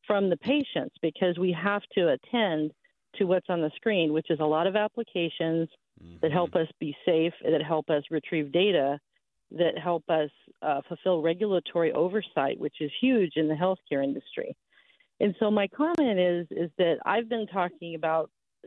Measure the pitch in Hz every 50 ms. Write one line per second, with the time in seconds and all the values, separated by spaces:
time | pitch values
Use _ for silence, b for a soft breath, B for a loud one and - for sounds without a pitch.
0 | _ - 208 202 196 185 175 - - 226 285 294 269 - - 156 135 - - -
1 | - 160 - - 190 180 170 175 185 185 175 160 175 202 202 202 - _ - 202
2 | 175 160 131 127 - - - 240 220 190 160 156 151 156 - _ b b b _
3 | _ _ - - 202 170 185 180 - - 180 170 156 151 - - - 226 214 185
4 | 165 151 151 160 156 - 165 143 156 151 156 156 170 190 190 214 214 220 - 233
5 | 226 - - 180 170 160 - - 165 160 165 165 165 156 - _ _ _ _ -
6 | 82 85 85 - - 160 147 180 175 165 - 180 160 156 - _ 165 151 143 -
7 | - 185 165 160 160 170 - - - 143 160 143 156 151 170 156 151 - 160 147
8 | 143 - 165 151 - - 175 160 147 143 135 170 190 208 185 156 135 139 143 143
9 | - _ _ _ _ _ _ _ _ _ - 160 175 160 - 165 156 180 170 165
10 | - - 165 160 151 143 - _ _ - - _ - 151 143 139 - - 170 -
11 | - 190 180 160 151 165 170 180 220 208 190 175 - - - 170 165 156 - 147
12 | 170 180 190 220 185 - - 151 139 139 - - - 147 - - 156 147 - -
13 | - 262 262 226 185 165 - 156 156 151 156 151 180 190 190 - _ _ 147 139
14 | 139 139 139 - - - - - - - - - _ b b b b b b b
15 | b b _ _ - 208 175 - 226 208 214 208 196 196 - - 302 330 349 320
16 | 294 240 208 185 180 180 175 175 170 - - - 170 160 - - 180 170 156 -
17 | - - 190 226 240 220 240 226 214 - 180 196 175 175 180 - 170 170 165 165
18 | 160 160 160 160 156 - _ _ _ _ _ _ -